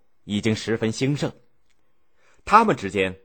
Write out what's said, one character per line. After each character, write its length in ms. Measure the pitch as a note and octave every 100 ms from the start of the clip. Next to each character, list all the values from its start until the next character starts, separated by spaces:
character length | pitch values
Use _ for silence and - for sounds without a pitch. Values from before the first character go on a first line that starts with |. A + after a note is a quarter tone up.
| - -
已 180 | - G#2
经 140 | A2
十 220 | A2 G#2+ A2+
分 160 | A2+
兴 240 | - C3+ C#3+
盛， 160 | D#3 - - _ - - - _ - _ - -
他 200 | - G#3+
们 120 | A3 D3+
之 160 | G2
间 260 | G2 F#2+ F#2